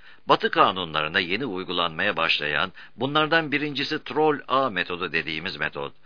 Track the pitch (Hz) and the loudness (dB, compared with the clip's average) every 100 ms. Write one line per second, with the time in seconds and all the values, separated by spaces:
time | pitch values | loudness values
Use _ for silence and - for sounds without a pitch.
0 | - - - 196 427 - 127 95 85 76 | -20 -8 2 2 4 4 4 2 -2 -2
1 | 76 92 90 101 135 92 90 90 87 80 | 0 0 0 -2 -4 -4 -2 0 0 0
2 | 101 82 82 76 76 73 92 - - - | 0 2 0 0 0 0 0 -4 -16 -6
3 | 131 151 156 165 156 143 151 139 139 156 | -2 2 4 2 2 -2 -2 -4 -4 -4
4 | - 123 156 143 - 131 131 90 85 87 | -2 2 2 2 0 2 2 0 -2 -2
5 | 90 80 80 80 92 73 76 73 69 - | -2 -2 -2 -4 -6 -4 -4 -4 -8 -10